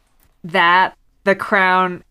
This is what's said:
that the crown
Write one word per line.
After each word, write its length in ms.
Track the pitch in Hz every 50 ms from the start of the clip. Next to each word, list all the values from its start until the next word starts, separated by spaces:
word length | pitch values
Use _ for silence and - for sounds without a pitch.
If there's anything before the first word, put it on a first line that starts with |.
| _ _ _ _ _ _ _ _ -
that 540 | 170 160 190 170 170 175 185 190 - - _ _ _ _ _ -
the 120 | 202 196
crown 680 | 190 - - 220 196 190 185 185 185 185 185 180 175 - _